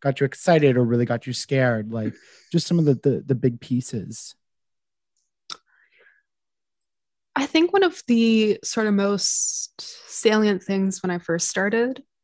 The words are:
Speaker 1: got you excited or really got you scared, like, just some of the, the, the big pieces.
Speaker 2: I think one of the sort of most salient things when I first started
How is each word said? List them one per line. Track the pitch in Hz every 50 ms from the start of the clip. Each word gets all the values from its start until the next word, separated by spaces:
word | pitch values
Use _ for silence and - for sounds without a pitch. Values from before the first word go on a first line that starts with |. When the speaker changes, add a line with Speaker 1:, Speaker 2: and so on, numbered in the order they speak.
Speaker 1:
got | - 139 131 -
you | 139
excited | 135 - - - 185 170 156 147 135 120
or | 123 123
really | 113 120 120 120
got | 113 120 113 -
you | 127 123
scared, | - - - 139 135 127 123 113 110 107 110
like, | 113 113 107 107 - - - - - _ _ _
just | - 165 -
some | - 175
of | 170 156
the, | 147 127
the, | - - 139 113 - -
the | 143 131
big | 113 135 123 120 -
pieces. | - - 123 127 - - 127 104 85 - 110 - - - - _ _ _ _ _ _ _ _ _ _ _ _ _ _ _ _ _ _ _ _ _ _ - - - _ _ _ _ _ _ _ _ _ _ _ _ _ _ _ _ _ _ _ _ _ _ _ _ _ _ _ _ _ _ _ _ _ _ -
Speaker 2:
I | 269 277
think | - - 320 339 349 -
one | 403 381
of | 330 - - -
the | - 240 226 226 226 226 220 214 214 - - -
sort | - - 226 220
of | 214 202
most | 196 196 202 202 190 - - - - - - - - - - _ -
salient | - - - - - - - - - 214 214 214 214 214 196 185 -
things | - 196 196 190 190 185 -
when | - 185
I | 175 175
first | - - 165 170 - -
started | - 185 196 208 226 226 240 262 262 262 - _ _ _